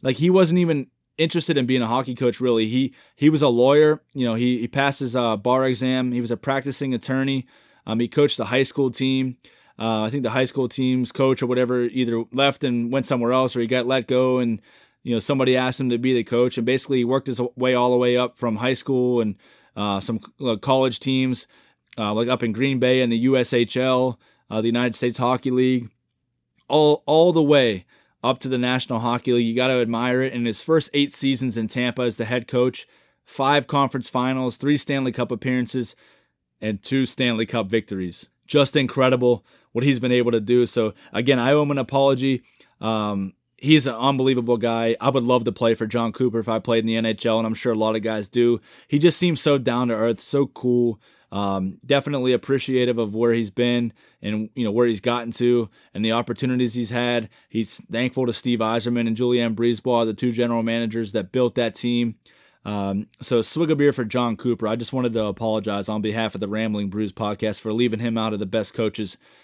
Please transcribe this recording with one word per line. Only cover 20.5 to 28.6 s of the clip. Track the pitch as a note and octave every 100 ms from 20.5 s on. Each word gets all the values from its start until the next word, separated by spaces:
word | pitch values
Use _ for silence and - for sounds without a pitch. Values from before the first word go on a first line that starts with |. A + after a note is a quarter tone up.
| G#2+
college | - C3+ C3 A#2
teams, | C3+ C3 C3 B2 - _ _ _ _ -
uh, | G#2+
like, | G#2+ A#2+
up | B2+
in | A#2+
Green | G#2+ C3+ C3+
Bay | B2+ B2+
and | B2
the | A#2
U | B2+ C3
S | A#2+
H | B2 A#2+ B2+
L, | C3 B2+ B2+ A#2 _ _ _
uh, | A2
the | A2+
United | A#2 B2
States | A2+ B2 A#2
Hockey | B2 B2+ C3
League, | B2+ B2+ B2+ A#2+ _ _ _ _ _ _ _ _
all, | D3 D3+ D3 -
all | D#3 F3
the | E3
way | D3 C#3+ B2 G2 - _ _ _
up | A#2+ C3
to | C3+
the |
National | B2+